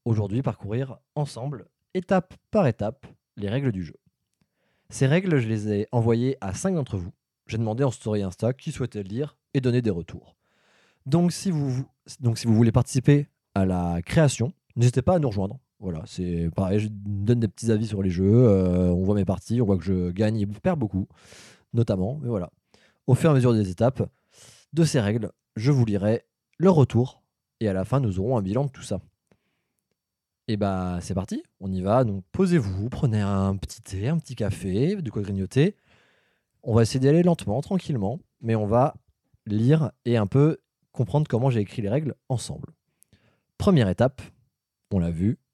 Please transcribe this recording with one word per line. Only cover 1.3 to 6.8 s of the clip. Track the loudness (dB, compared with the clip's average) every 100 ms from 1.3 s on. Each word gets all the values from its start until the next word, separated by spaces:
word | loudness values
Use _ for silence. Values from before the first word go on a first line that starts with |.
| -8 -10 -10 -16 _ _
étape | -8 0 0 0 -20 _
par | 2 2
étape, | 0 -6 -6 -20 _ _ -10
les | -4
règles | -2 -2
du | -4
jeu. | -8 -14 _ _ _ _ _ _ _ _ _
Ces | 0 2
règles, | 2 2 0
je | 0
les | -2 0
ai | -2 0
envoyées | 0 2 2 0 -4
à | -8
cinq | -4 -4
d'entre | -4